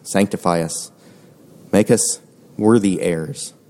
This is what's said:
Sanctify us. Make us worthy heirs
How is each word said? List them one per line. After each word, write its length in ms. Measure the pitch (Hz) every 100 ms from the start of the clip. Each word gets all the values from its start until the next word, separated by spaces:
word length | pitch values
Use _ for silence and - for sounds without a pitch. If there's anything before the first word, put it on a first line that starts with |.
Sanctify 580 | - 98 101 98 90 85
us. 320 | 82 - - - - - - - - - -
Make 180 | 98 107
us 300 | 117 - - - _ - -
worthy 420 | 107 117 98 90
heirs 540 | 92 82 76 - - - _